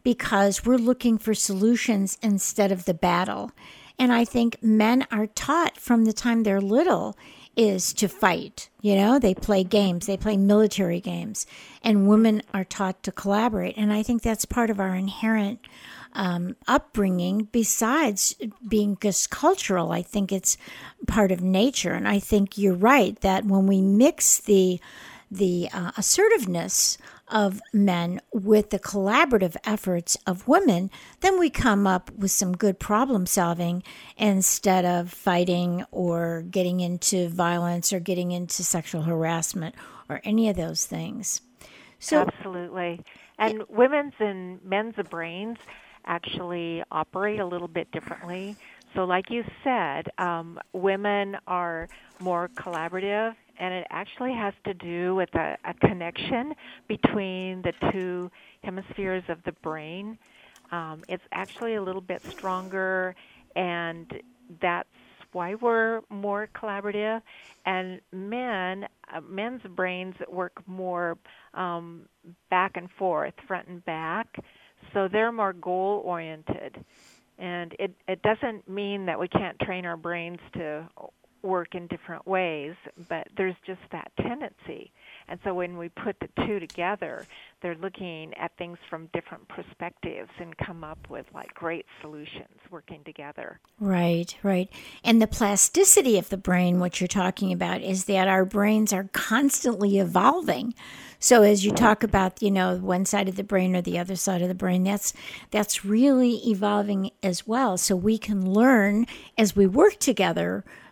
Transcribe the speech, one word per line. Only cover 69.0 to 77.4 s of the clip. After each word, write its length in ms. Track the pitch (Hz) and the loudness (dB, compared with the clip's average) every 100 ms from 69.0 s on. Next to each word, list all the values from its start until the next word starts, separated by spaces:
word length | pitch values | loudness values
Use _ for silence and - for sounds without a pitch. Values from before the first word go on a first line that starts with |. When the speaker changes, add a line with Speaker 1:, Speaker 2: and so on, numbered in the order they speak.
| - | -16
Speaker 2:
uh, 60 | 165 | -16
men's 420 | 143 190 226 254 | -12 -10 -8 -10
brains 540 | 208 175 185 180 185 185 - | -12 -6 -4 -4 -10 -12 -12
work 340 | 180 180 - - | -8 -8 -10 -16
more, 500 | 185 185 175 175 170 _ - _ | -10 -6 -4 -4 -6 _ -20 _
um, 480 | - 180 170 170 170 - _ 175 175 - | -10 -8 -8 -12 -20 -20 _ -20 -18 -4
back 260 | 185 190 180 | 0 0 -4
and 140 | 180 | -14
forth, 440 | - 190 156 151 - - | -6 -4 -2 -4 -8 -10
front 220 | 185 - | -10 -10
and 160 | 175 | -14
back, 540 | 180 160 160 190 233 - - _ _ _ - | -10 -8 -6 -6 -8 -14 -20 _ _ _ -8
so 160 | 208 190 | -4 -2
they're 240 | 208 226 | 0 -2
more 200 | 233 196 | -2 -4
goal-oriented. 1300 | 180 185 180 190 208 - 170 160 156 160 - - - - _ _ _ _ | -4 -6 -4 -2 -4 -4 -8 -10 -14 -10 -10 -10 -16 -20 _ _ _ _
And 360 | - | -14